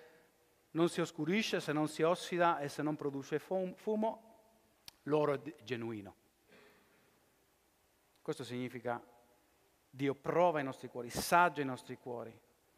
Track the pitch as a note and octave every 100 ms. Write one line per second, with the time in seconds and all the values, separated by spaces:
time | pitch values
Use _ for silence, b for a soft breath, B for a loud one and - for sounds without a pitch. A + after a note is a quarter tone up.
0 | B B B _ _ _ _ D#3 E3+ -
1 | D#3+ - D3+ G#3 G#3+ F#3 D3+ D3 D3+ -
2 | D#3+ F3 - F3 E3+ D3+ C#3+ - D3+ D3+
3 | C#3+ C#3 C3+ D3 - F#3+ F#3 - G#3+ G#3+
4 | A3 - - - _ _ _ _ - -
5 | C#3 D3+ D3 C3+ C3 - A2+ A#2+ A2+ A2
6 | G2 - _ _ _ b b b b b
7 | b b _ _ _ _ _ _ _ _
8 | _ _ - D3 A#2 B2 B2+ B2 A#2+ A#2
9 | - - _ _ _ _ _ _ _ B2+
10 | C#3 C3+ D#3 D#3 F3+ D#3 C3+ - B2+ B2
11 | A#2+ - - F3 F3 D3 C3+ B2+ - B2
12 | B2+ A#2+ A2+ A2 _ _ _